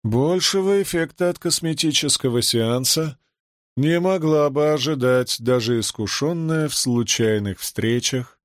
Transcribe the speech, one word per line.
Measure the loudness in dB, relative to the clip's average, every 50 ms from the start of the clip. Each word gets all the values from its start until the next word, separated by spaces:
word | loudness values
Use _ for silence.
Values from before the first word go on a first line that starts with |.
Большего | -2 0 0 2 2 2 0 0 0 0 0 0 2 2 2 2
эффекта | 0 0 -2 -2 -2 -4 -2 -2 -2 -2
от | -2 -2
косметического | -4 -4 -2 -2 -2 -4 -2 0 -2 0 0 0 0 0 -2 0 0 0 0 2
сеанса | 0 2 0 0 0 2 0 0 0 0 0 0 -2 -4 -8 _ _ _ _ _ _ _ _ _ _ _ _
не | -2 0 2 2 2
могла | 2 0 0 0 2 2 2 4 2 2
бы | 2 2 2 2
ожидать | 2 0 0 -2 -2 0 2 2 4 2 2 0 -4 -2
даже | 0 2 2 2 2 0 0 0
искушенная | 0 -4 -4 -6 -6 -4 -2 -2 -2 -2 -2 -2 -2 -2 0 0 -2 -2
в | -2
случайных | -2 -2 0 0 0 0 0 0 2 2 2 2 0 0 -4 -6 -6
встречах | -10 -8 -6 -2 0 0 0 0 -2 -2 -4 -4 -6 -8 _ _